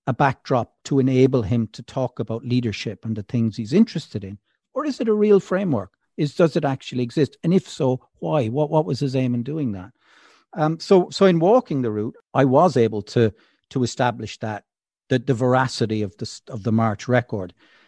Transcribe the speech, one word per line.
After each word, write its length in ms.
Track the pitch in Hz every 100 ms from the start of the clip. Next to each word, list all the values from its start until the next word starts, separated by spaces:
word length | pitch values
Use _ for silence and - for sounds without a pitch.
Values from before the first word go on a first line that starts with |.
| -
a 60 |
backdrop 640 | 120 147 - - 127 - _
to 140 | - 139
enable 440 | 131 127 131 131
him 260 | 95 120 110
to 140 | -
talk 360 | - 135 127 -
about 260 | 113 113
leadership 600 | 117 123 117 - 117 95
and 100 | 113
the 80 | 107
things 340 | - 123 113 104
he's 160 | 107
interested 520 | 170 - 165 - 101
in? 140 | 98 101 _ _ _
Or 100 | 262
is 160 | 302 -
it 80 | 226
a 60 |
real 240 | 214 208 196
framework? 540 | - 185 196 113 92 _ _ -
Is, 180 | 151
does 220 | - 165 175
it 80 |
actually 400 | 147 131 - 127
exist? 320 | 120 - 135 _
And 100 | 165
if 140 | 185 -
so, 380 | - 135 131 _ -
why? 300 | 170 156 110
What, 220 | 131 147
what 140 | 156
was 140 | 175 123
his 140 | 139
aim 200 | 131 127
in 80 | 120
doing 300 | 123 156 127
that? 200 | 98 95 _ _ _ _ _ _
Um, 280 | 190 156 160
so, 280 | - 190 180
so 160 | - 196
in 120 | 170
walking 440 | 175 247 - 139
the 80 | 120
route, 260 | 107 110 - _
I 100 | 131
was 320 | 135 135 180 131
able 260 | 113 107
to, 300 | - 123 113 - _ _ _
to 120 | 135
establish 540 | 120 - 123 117 110 -
that, 260 | 110 104 - _ _ _ -
the, 100 | 131
the 160 | 135
veracity 680 | 117 127 127 131 - 110 110
of 140 | 101 -
the 80 |
s-, 180 | 113 - -
of 140 | 117
the 100 | 113
march 360 | 110 110 101 -
record, 460 | 123 120 104 90 - _ _